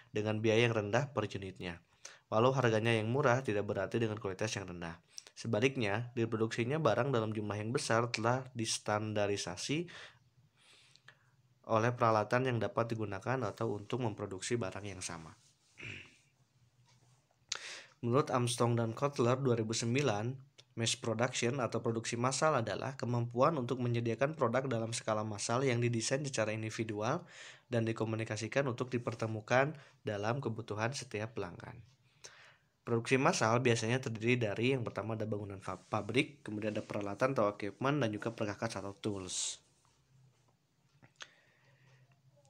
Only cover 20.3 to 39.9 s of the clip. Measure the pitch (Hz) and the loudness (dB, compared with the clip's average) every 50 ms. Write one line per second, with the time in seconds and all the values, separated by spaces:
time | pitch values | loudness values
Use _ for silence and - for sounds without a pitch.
20.3 | 135 139 - - _ - - _ _ 113 113 110 - - - 117 113 110 120 123 | -6 -6 -10 -20 _ -20 -20 _ _ -2 0 0 0 0 -2 -2 0 2 2 0
21.3 | - - 120 117 135 139 120 110 - 113 - 117 110 113 110 - 120 117 120 131 | 0 0 0 0 0 0 0 -2 -2 -2 0 0 -2 -2 -2 -4 -2 0 0 0
22.3 | 135 - 160 156 151 127 110 104 95 - - 127 143 - - 120 120 120 117 117 | 2 2 2 2 4 2 0 -2 -2 -4 -4 -6 -6 -6 -4 -2 0 0 0 0
23.3 | 117 120 131 156 170 143 123 120 135 127 123 123 117 117 117 117 113 - 135 147 | 2 4 4 4 4 2 0 -2 -2 0 0 0 0 0 0 0 0 2 0 0
24.3 | 156 151 135 113 117 131 139 139 127 113 113 113 117 - - - 110 107 107 107 | 2 2 2 2 2 2 0 0 0 -2 -2 -2 -6 -4 -2 0 0 0 0 -2
25.3 | 104 101 - - 117 127 139 135 120 117 120 120 120 113 110 - 127 143 156 139 | -4 -4 -2 0 0 2 2 2 2 2 2 2 2 0 0 0 -2 -2 -2 -2
26.3 | 139 - 110 107 107 110 110 110 - - 113 107 104 104 104 117 147 180 - - | -2 0 0 0 0 -4 -4 -4 -4 -4 -4 -4 -4 -2 -2 0 -2 -2 -4 -8
27.3 | - - - - - - _ - 120 117 113 113 110 - 113 110 113 110 113 - | -18 -18 -18 -18 -20 -20 _ -4 0 0 2 0 0 0 -2 -2 -2 -2 -4 -4
28.3 | 110 107 113 107 - 139 143 131 120 - 131 123 - 120 120 120 113 - 113 110 | -4 -6 -6 -2 0 0 0 0 0 -2 -2 -2 -2 -4 -2 -4 -4 -4 -4 -4
29.3 | 110 107 107 - 123 127 139 151 160 - - - - _ - 107 107 101 101 110 | -4 -4 -2 2 4 4 4 4 0 -6 -14 -20 -20 _ -6 -4 -2 -2 0 0
30.3 | 123 139 139 113 110 113 107 - 104 104 110 120 139 - - - - 104 107 110 | 0 0 -2 -4 -4 -6 -6 -6 -4 -2 -2 -2 -2 -4 -8 -8 -6 -6 -6 -6
31.3 | - 101 95 90 85 - - - - - - - _ _ _ _ _ _ - - | -6 -6 -8 -8 -8 -12 -14 -14 -14 -16 -18 -20 _ _ _ _ _ _ -20 -20
32.3 | - - - - - _ _ _ _ _ _ - 117 117 117 - 135 131 139 160 | -20 -20 -20 -20 -20 _ _ _ _ _ _ 0 0 0 2 4 4 4 6 4
33.3 | 180 - 120 110 117 123 135 123 113 117 113 110 123 135 135 123 113 107 110 120 | 4 4 4 4 4 6 6 6 4 4 4 2 0 0 0 -2 -4 -2 2 2
34.3 | 127 123 113 104 98 107 117 127 139 127 110 98 - - 101 110 113 107 107 107 | 2 2 2 0 0 0 2 2 2 0 -2 -4 -4 -4 -4 -4 -4 -4 -4 -4
35.3 | 107 101 104 101 98 95 - - 92 92 - - - 107 101 104 107 131 143 139 | -4 -4 -6 -8 -10 -10 -10 -8 -10 -10 -6 -4 -4 -4 -2 0 2 2 2 2
36.3 | - - - - 104 104 107 107 104 107 107 - 110 107 104 98 101 - 131 131 | -2 -12 -10 -8 -6 -4 -2 -2 -2 -4 -4 -4 -4 -4 -4 -4 -2 0 0 2
37.3 | 139 127 107 101 101 - 107 101 - - 127 135 147 147 123 107 104 101 - 120 | 2 4 2 2 2 -2 -6 -8 -6 -2 0 0 2 2 2 0 0 -2 -4 -6
38.3 | 117 - 113 104 101 - 117 117 - 98 95 98 98 - - 113 101 98 92 90 | -4 -4 -4 -4 -4 -2 -4 -4 -4 -4 -8 -8 -8 -6 -4 -4 -4 -4 -4 -6
39.3 | - - - - - - _ _ _ _ _ _ | -6 -6 -4 -6 -6 -10 _ _ _ _ _ _